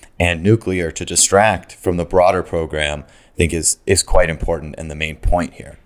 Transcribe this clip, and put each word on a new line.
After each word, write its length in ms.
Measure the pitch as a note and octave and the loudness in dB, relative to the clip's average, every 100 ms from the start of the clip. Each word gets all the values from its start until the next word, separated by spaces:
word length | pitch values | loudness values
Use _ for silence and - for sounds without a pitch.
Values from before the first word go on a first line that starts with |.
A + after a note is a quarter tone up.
| - - | -12 -2
and 240 | F2 E2 | -2 0
nuclear 480 | G2 A2+ F#2 F#2 D#2+ | 2 2 0 -4 -4
to 140 | - | -6
distract 720 | - - - G2 A2 F2 - | -6 -2 2 4 4 0 -6
from 240 | - G2 F2 | -8 -4 -2
the 60 | E2 | 0
broader 360 | F#2 F2+ F#2 | 4 4 2
program, 640 | - E2+ D#2+ D2+ D2 D2+ - | -2 -6 -4 -4 -4 -6 -12
I 280 | _ _ - | _ _ -2
think 160 | E2 | -2
is, 240 | E2 - - | 0 -4 -4
is 180 | - F2+ | 0 0
quite 280 | - F2+ E2+ | 4 4 2
important 440 | D#2 - D#2+ D2+ - | 0 -4 -4 -6 -12
and 120 | D#2+ | -10
the 40 | |
main 220 | D#2 D#2 D#2 | -8 -8 -4
point 380 | - - - | -2 0 -2
here. 240 | - - - | -8 -20 -20